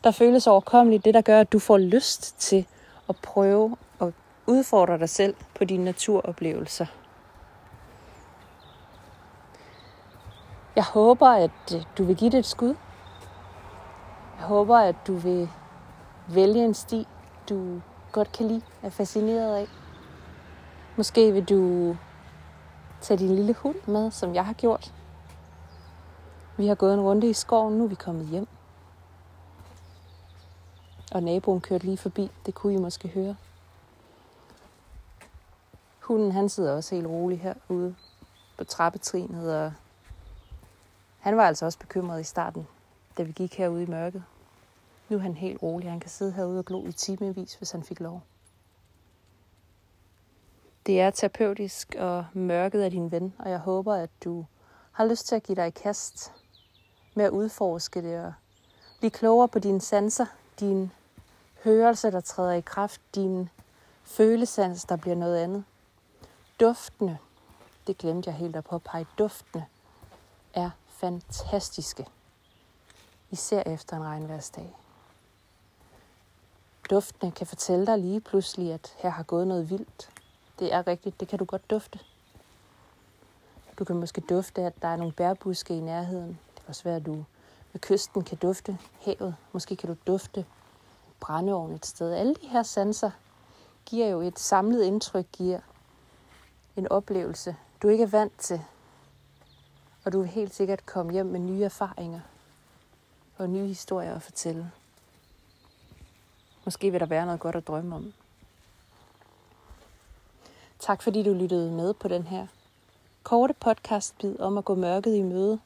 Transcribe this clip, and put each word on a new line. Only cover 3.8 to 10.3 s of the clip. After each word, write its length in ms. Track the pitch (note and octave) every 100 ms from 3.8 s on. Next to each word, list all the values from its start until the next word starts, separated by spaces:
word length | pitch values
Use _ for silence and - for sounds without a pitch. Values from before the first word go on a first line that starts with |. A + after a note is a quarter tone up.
| - -
at 140 | F3 - - - -
udfordre 520 | C4 C4 G#3 F3 E3
dig 100 | E3
selv 260 | - G3+ - - -
på 100 | F#3+
dine 180 | F#3+
naturoplevelser. 1000 | F#3 F3+ - G3 - E3+ E3 D#3 D#3+ - E3 - - - - - - - - - - - - - - - - - - - - - - - - - - - - - - - - - -